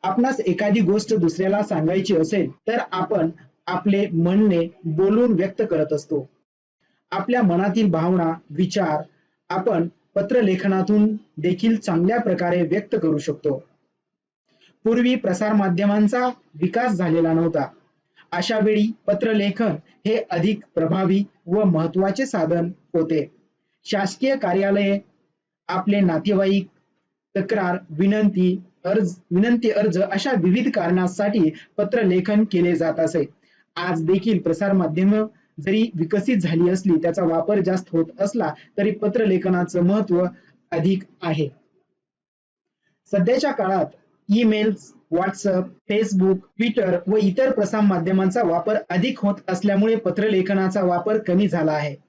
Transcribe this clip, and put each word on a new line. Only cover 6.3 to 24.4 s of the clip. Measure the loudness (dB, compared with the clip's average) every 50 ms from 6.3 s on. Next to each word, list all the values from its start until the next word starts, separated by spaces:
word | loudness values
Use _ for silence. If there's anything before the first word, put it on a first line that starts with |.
| _ _ _ _ _ _ _ _ _ _ _ _ _ _ _ _
आपल्या | -8 -6 -4 -2 0 2 2
मनातील | 2 2 2 0 0 0 2 2 2
भावना, | 2 0 0 2 2 2 2 0 -2 -4 _ _
विचार | -4 -2 -2 -2 0 -2 -2 0 -2 -4 -6 -8 _ _ _ _ _ _ _ _
आपण | -6 -2 -2 0 0 0 -2 -4 -6 _ _ _ _
पत्रलेखनातून | -4 -4 0 2 2 2 2 0 0 0 0 0 0 2 2 4 4 4 2 2 -2 -8 _ _
देखील | -4 -2 -2 -2 0 0 0 0
चांगल्या | 0 -2 -2 0 2 2 2 0 0
प्रकारे | 0 -2 -2 -2 0 -2 0 0 0
व्यक्त | 0 -2 -4 -4 -2 -4 -2 0
करू | 0 -2 -2
शकतो. | -2 -6 -8 -4 -4 -4 -4 -4 -8 _ _ _ _ _ _ _ _ _ _ _ _ _ _ _ _ _ _ _ _ _ _ _ _
पूर्वी | 0 2 2 2 2 0
प्रसार | 0 0 -4 -2 -2 -2 0 2
माध्यमांचा | 2 2 2 0 0 2 2 2 4 2 2 2 0 -2 -2 -4 _ _ _ _
विकास | -4 -4 -2 0 0 0 0 -2
झालेला | -2 0 0 2 2 2 2 2
नव्हता. | 2 0 0 0 -2 -4 -4 -8 _ _ _ _ _ _ _ _ _ -16 _ -6
अशा | -6 -4 -2 0 0
वेळी | 2 2 2 2 2 0 -2 _ _
पत्रलेखन | -2 -2 0 0 0 0 0 0 -2 -2 -2 -2 -2 -2 -4 -10 _ _ _ _
हे | -2 -2 -2 -2 -4
अधिक | -4 -2 0 0 0 -2 -6 _ _
प्रभावी | -2 -2 0 0 0 0 2 2 0 0 -4 _ _ _
व | -2 0 2 2
महत्त्वाचे | 2 2 2 0 -2 0 0 0 0 0 -2 -4
साधन | -4 -2 -4 -2 0 0 -2 -2 -4 -6 _ _ _ _
होते. | -2 -2 0 -2 -4 -4 -6 _ _ _ _ _ _ _ _ _ _ _
शासकीय | -6 -4 -2 -2 -4 -4 -2 0 0 0
कार्यालये, | 0